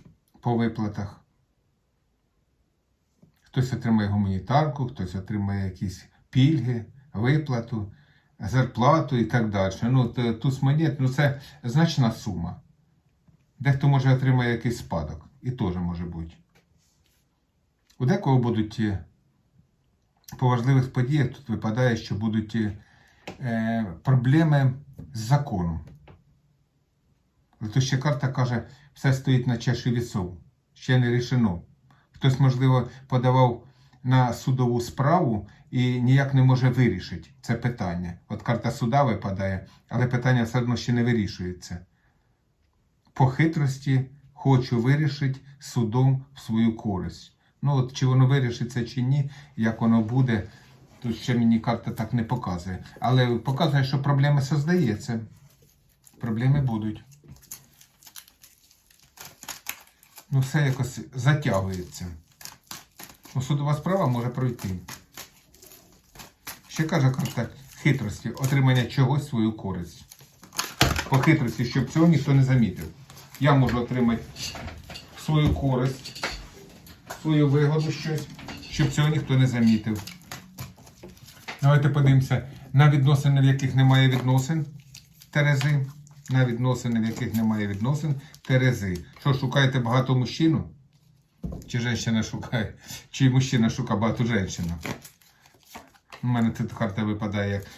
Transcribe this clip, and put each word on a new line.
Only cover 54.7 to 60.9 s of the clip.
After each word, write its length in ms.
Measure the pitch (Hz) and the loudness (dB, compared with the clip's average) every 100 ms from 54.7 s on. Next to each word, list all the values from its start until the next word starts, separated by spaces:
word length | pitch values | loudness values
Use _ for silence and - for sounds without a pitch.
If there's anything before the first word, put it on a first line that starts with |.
| 180 123 104 - 113 107 - _ _ _ _ _ _ _ - | 2 2 -2 -4 -6 -8 -18 _ _ _ _ _ _ _ -12
Проблеми 400 | 113 110 131 143 | -6 -2 2 2
будуть. 440 | 127 107 107 104 - - - - - - _ _ - _ - - - _ - _ _ _ _ _ _ - - - - - - - _ _ _ - - | 0 -2 -4 -8 -14 -20 -20 -20 -20 -20 _ _ -20 _ -20 -20 -20 _ -20 _ _ _ _ _ _ -20 -20 -20 -18 -16 -14 -16 _ _ _ -20 -4
Ну, 100 | 135 | -2
все 260 | 131 151 143 | 0 0 0
якось 340 | 135 113 | -2 -6